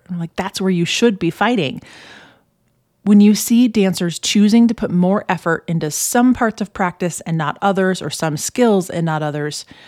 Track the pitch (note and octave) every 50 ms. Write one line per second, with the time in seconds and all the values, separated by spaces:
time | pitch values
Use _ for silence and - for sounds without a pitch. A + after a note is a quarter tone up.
0 | _ - F3+ E3+ E3 E3 _ - F3+ G3 - - F#3+ F#3+ F#3 E3+ E3+ - - -
1 | A#3+ A#3+ G3+ - F3 E3 - - G3+ A3+ B3 G#3 D3 B2+ - - - - - -
2 | - - - - - - _ _ _ _ _ _ _ _ _ _ _ _ _ _
3 | - G3 G#3 G3+ G3+ G#3 G#3 G3+ - - A#3 A#3 B3+ A#3 A3 A3 F#3+ F#3+ E3+ -
4 | F3+ F3 D#3 - - - - G#3 G#3 G#3 G#3+ A#3 A#3 A3+ A3+ - G3+ - E3+ F3+
5 | F3+ F#3 G3 G#3 - - F#3 E3 - E3+ E3 - - - E3 D#3+ D#3+ D3+ - -
6 | - - - A#3+ A#3+ B3+ B3 - B3 A3 - - G3+ - - - F#3+ F3 - -
7 | F#3 F3 - - - E3 E3 D#3+ D3+ C#3+ - - G3+ G3+ F#3+ F#3+ F#3+ F#3 F#3 -
8 | - - - - E3 D#3+ D3 - - - - B3 B3 A3+ G3+ F#3+ F3 - - E3+
9 | E3 E3 D#3 D3+ D3+ D3+ D3 D3+ D3 D3+ - - - - - - -